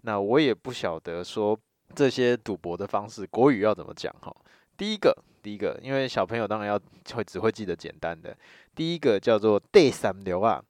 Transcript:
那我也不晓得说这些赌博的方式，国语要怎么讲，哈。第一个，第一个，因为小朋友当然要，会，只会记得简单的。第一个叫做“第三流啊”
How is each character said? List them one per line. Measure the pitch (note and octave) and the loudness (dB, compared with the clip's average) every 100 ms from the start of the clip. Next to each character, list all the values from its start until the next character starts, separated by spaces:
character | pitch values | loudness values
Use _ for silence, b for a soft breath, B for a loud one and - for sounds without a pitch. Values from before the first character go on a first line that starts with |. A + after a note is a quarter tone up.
那 | A#2 G#2 | -2 -2
我 | G2+ C3+ | 2 4
也 | D3 | 4
不 | G#2 - | 0 -6
晓 | A#2+ F#2+ E2 | -6 -6 -6
得 | - E2+ | -8 -8
说 | F2+ - G#2 A2 _ _ _ | -8 -2 0 -2 _ _ _
这 | - C3+ | 0 0
些 | B2+ B2 B2 | 2 0 0
赌 | A2 F#2 | -4 -8
博 | F2 F2 | -8 -8
的 | G2 | -4
方 | G2+ G#2 | -4 -6
式， | - F#2+ | -12 -6
国 | G#2+ C3+ | 4 4
语 | A2+ | 4
要 | G#2+ | 0
怎 | F#2+ | 0
么 | D#2 | -8
讲， | D#2+ - - | -10 -12 -10
哈。 | - - b b b - | -16 -18 b b b -10
第 | G3+ | -8
一 | G#3+ | 0
个， | F3 - _ _ | 0 0 _ _
第 | G#2 | -14
一 | G#2 | -6
个， | F#2+ - | -6 -6
因 | C3 | -6
为 | C3+ C3 | -4 -2
小 | - | -2
朋 | F#2+ A2+ | -2 -2
友 | G#2 | -4
当 | G#2+ | -4
然 | G#2 | -2
要， | G#2 _ _ - | -2 _ _ -12
会， | - | -10
只 | G2+ F#2 | -8 -2
会 | A2 | -2
记 | A2 | -2
得 | G2 E2 | -8 -6
简 | - D#2 | -10 -10
单 | E2 E2 | -10 -8
的。 | - - b b b | -14 -18 b b b
第 | - E3 | -6 -6
一 | E3+ | 0
个 | C#3+ G2 | 2 2
叫 | - G#2+ | 4 4
做 | G#2+ G2+ _ | 4 2 _
“第 | G3 C#3 | 6 6
三 | - G#2+ F#2+ | 2 -4 -4
流 | F#2+ F2+ | -4 0
啊” | A2 D2+ | 0 0